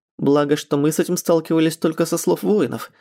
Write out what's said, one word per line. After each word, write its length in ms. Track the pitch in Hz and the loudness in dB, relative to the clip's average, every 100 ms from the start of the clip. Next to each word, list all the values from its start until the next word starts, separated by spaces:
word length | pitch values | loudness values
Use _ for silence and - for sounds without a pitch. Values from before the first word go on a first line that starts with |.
| _ - | _ -4
Благо, 380 | 139 147 143 147 | 2 2 2 -2
что 200 | - 143 | 0 0
мы 140 | 151 | 0
с 80 | 170 | 0
этим 180 | 170 180 | -2 -2
сталкивались 600 | - 165 160 160 160 160 | 0 0 2 2 0 0
только 300 | 170 160 165 | -2 0 -2
со 100 | 165 | -2
слов 260 | 180 165 | -2 -2
воинов, 480 | 180 208 120 117 - _ | 0 0 0 -4 -12 _